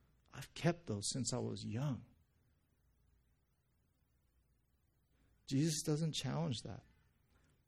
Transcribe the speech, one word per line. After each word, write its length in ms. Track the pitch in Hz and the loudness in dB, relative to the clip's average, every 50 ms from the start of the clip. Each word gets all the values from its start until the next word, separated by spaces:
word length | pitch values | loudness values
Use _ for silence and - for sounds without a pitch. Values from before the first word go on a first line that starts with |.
| _ _ _ _ _ - - | _ _ _ _ _ -16 -14
I've 180 | - 135 - - | -14 -14 -12 -6
kept 340 | - - 170 170 - - | 0 2 2 2 0 -2
those 220 | - 107 101 98 - | -2 -2 -2 0 -2
since 240 | - 135 117 - 123 | -2 -2 -2 0 -2
I 60 | 120 | -2
was 260 | 110 113 110 101 107 | -2 -2 -4 -4 -4
young." 380 | 110 104 120 143 151 123 95 - - - - _ _ _ _ _ _ _ _ _ _ _ _ _ _ _ _ _ _ _ _ _ _ _ _ _ _ _ _ _ _ _ _ _ _ _ _ _ _ _ _ _ _ _ _ _ _ _ _ _ _ _ _ _ _ _ _ _ _ _ _ _ _ _ _ _ | -4 -4 -2 0 -2 -2 -2 -6 -12 -20 -20 _ _ _ _ _ _ _ _ _ _ _ _ _ _ _ _ _ _ _ _ _ _ _ _ _ _ _ _ _ _ _ _ _ _ _ _ _ _ _ _ _ _ _ _ _ _ _ _ _ _ _ _ _ _ _ _ _ _ _ _ _ _ _ _ _
Jesus 340 | - 139 131 156 165 151 - | 0 4 4 4 4 2 2
doesn't 320 | - 160 151 147 165 156 143 | 2 2 2 4 2 2 0
challenge 480 | - - 131 135 147 170 160 113 - | 0 -2 0 0 0 0 0 0 -2
that. 220 | - - 98 - - - _ _ _ _ _ _ _ _ _ - _ _ _ _ _ | -4 -6 -10 -10 -12 -18 _ _ _ _ _ _ _ _ _ -20 _ _ _ _ _